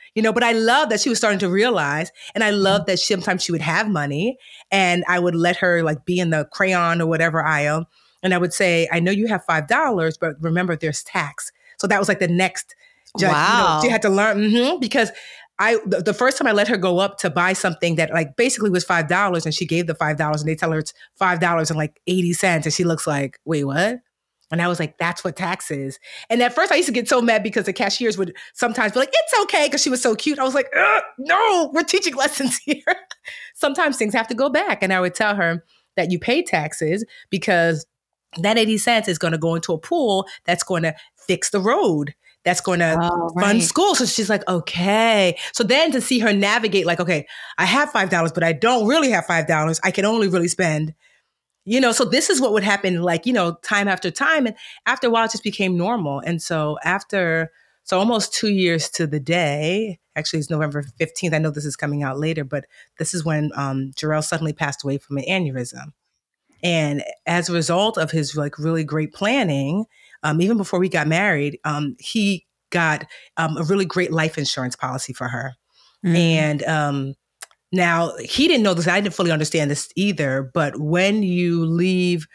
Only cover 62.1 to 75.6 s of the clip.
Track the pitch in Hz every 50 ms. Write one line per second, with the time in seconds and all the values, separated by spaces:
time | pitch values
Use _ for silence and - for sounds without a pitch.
62.1 | 131 139 151 160 160 156 143 131 151 143 135 _ _ - - _ _ - 160 -
63.1 | - 175 151 165 156 151 151 151 - - 139 139 135 135 135 135 131 - - 151
64.1 | 156 156 151 - 175 160 160 160 151 - 160 143 135 - - 139 139 143 - -
65.1 | 143 139 - - 185 190 180 143 131 131 123 123 - - 135 151 - _ _ _
66.1 | _ _ _ _ _ _ _ _ _ _ - 175 170 165 156 147 147 143 - -
67.1 | - - _ - 170 175 165 170 175 170 156 135 170 180 202 220 220 - 160 156
68.1 | - 160 151 131 - 151 147 143 - - 151 160 165 165 156 143 147 156 156 147
69.1 | - - 196 208 247 277 240 175 143 139 135 139 156 202 220 - _ _ - -
70.1 | - - - 156 151 160 175 196 233 226 196 - - 180 185 185 185 170 147 151
71.1 | 160 170 202 208 175 143 143 147 135 - - 151 151 147 151 143 120 - - -
72.1 | - 226 208 196 196 - - _ _ _ _ _ - 175 170 160 151 147 - -
73.1 | - - - _ _ - 165 156 156 - 170 147 196 202 196 165 - 190 175 -
74.1 | 156 160 160 160 - - 143 - - 143 127 127 123 - - 127 131 135 - -
75.1 | 127 - - - 120 120 131 131 127 -